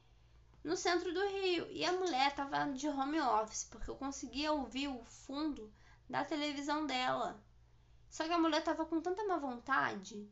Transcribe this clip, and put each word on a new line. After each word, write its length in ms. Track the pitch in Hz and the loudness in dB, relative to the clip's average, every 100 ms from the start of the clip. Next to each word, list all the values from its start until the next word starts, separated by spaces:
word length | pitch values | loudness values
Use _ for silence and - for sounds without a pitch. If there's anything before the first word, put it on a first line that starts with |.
| - - - - - - | -20 -20 -20 -20 -20 -10
no 140 | 285 359 | -2 0
centro 360 | 381 349 359 | 2 2 2
do 140 | 330 403 | 0 0
Rio. 400 | 392 381 339 - | 0 2 0 0
E 140 | - | -2
a 80 | 311 | 0
mulher 420 | 370 359 262 277 | 2 2 4 2
tava 380 | 285 277 294 294 | 2 0 0 0
de 160 | 262 302 | 0 -2
home 320 | 277 269 311 | 0 0 2
office, 440 | 262 220 214 - | 4 4 2 -4
porque 260 | - 220 - | -8 -8 -6
eu 60 | - | -6
conseguia 560 | 269 269 262 247 302 | -6 -6 -8 -2 0
ouvir 360 | 302 233 254 285 | 2 0 -2 -4
o 160 | 247 | -4
fundo 680 | - - - 277 311 262 214 - - - - | -10 -16 -8 -2 -2 -2 -8 -16 -20 -20 -6
da 160 | 254 | -4
televisão 600 | 277 311 294 277 285 294 302 | -2 -2 -2 -2 0 0 0
dela. 560 | 254 254 262 233 - - - - - - - - | 0 0 0 -2 -6 -16 -20 -20 -20 -20 -20 -18
Só 160 | - | -6
que 80 | 320 | 0
a 60 | 339 | 4
mulher 240 | 330 311 | 4 4
tava 240 | 320 302 320 | 2 0 0
com 140 | 330 | 0
tanta 260 | 349 392 415 | 0 0 2
má 100 | 349 | 0
vontade 960 | 277 240 254 277 262 208 190 208 208 | 0 -4 0 2 2 -2 -8 -12 -12